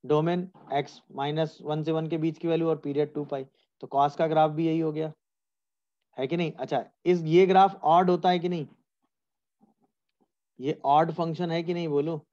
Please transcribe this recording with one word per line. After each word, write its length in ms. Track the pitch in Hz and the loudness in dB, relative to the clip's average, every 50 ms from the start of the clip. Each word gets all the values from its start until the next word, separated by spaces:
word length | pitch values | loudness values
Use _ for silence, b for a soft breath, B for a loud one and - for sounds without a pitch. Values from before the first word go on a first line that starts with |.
| - | -2
डोमेन 380 | 127 147 151 156 170 175 180 180 185 _ - - - 135 | 0 0 0 2 0 -2 -2 -6 -8 _ -20 -12 -6 -4
x 180 | 143 143 - - - _ _ | -4 -4 -4 -10 -20 _ _
माइनस 460 | - 135 139 147 151 156 160 147 - - | -10 -8 -6 -4 -2 -2 -4 -4 -6 -12
वन 220 | - 147 151 156 156 | -8 -6 -6 -4 -4
से 80 | 151 | -2
वन 160 | 160 160 160 160 | -4 -4 -4 -4
के 100 | 165 160 | -6 -4
बीच 200 | 156 165 156 - | -4 -4 -6 -4
की 100 | - 170 | -4 -2
वैल्यू 200 | 165 160 165 165 | -2 0 0 -2
और 80 | 160 147 | -2 -4
पीरियड 360 | - 143 139 143 151 147 147 | -4 -6 -2 -2 -4 -4 -4
टू 100 | 147 147 | -10 -8
पाई, 180 | 139 147 135 135 135 _ _ _ _ _ _ | -8 -8 -10 -10 -12 _ _ _ _ _ _
तो 80 | - 123 | -16 -6
cos 280 | - 139 139 147 147 | 0 0 0 0 0
का 120 | - 165 160 | -2 -2 0
ग्राफ 240 | 156 156 156 156 | 2 2 2 2
भी 140 | 151 151 165 165 | 2 -2 -2 -2
यही 120 | 160 165 | 0 0
हो 120 | 160 156 | -2 -2
गया, 200 | 151 156 156 156 151 _ _ _ _ _ _ _ _ _ _ _ _ _ _ _ _ _ _ _ _ - | -4 -4 -8 -8 -10 _ _ _ _ _ _ _ _ _ _ _ _ _ _ _ _ _ _ _ _ -8
है 100 | 131 131 | -6 -4
कि 100 | 165 170 | -2 -2
नहीं? 140 | 175 156 - | -2 -4 -4
अच्छा, 300 | - 131 - 156 135 - - _ _ _ | -8 -8 -4 -4 -4 -4 -6 _ _ _
इस, 160 | 170 180 175 | 0 0 2
ये 240 | 160 156 160 175 190 | 2 2 4 4 6
ग्राफ 340 | 180 190 190 196 196 196 - - | 8 8 8 8 6 4 0 2
ऑड 260 | 147 160 175 190 180 | 4 6 6 6 4
होता 200 | 180 170 180 185 | 2 2 2 2
है 100 | 180 180 | 0 2
कि 100 | 165 180 | 0 -4
नहीं? 180 | 180 170 143 - _ _ _ _ _ _ _ _ _ _ _ _ _ _ _ _ _ _ _ _ _ _ _ _ _ _ _ _ _ _ _ _ _ _ _ _ _ _ | -4 -4 -8 -10 _ _ _ _ _ _ _ _ _ _ _ _ _ _ _ _ _ _ _ _ _ _ _ _ _ _ _ _ _ _ _ _ _ _ _ _ _ _
ये 200 | 127 139 151 - - | -6 -6 -6 -4 0
ऑड 260 | 135 139 151 165 165 | 2 2 2 2 0
फंक्शन 400 | 160 - 170 165 160 156 180 170 | -2 -4 -4 -4 -4 -4 -4 -4
है 100 | 165 170 170 | -4 -4 -4
कि 100 | 160 180 | -4 -6
नहीं, 140 | 170 170 160 | -6 -4 -2
बोलो। 320 | 147 143 143 160 165 151 _ _ | -2 -2 -2 -2 -4 -8 _ _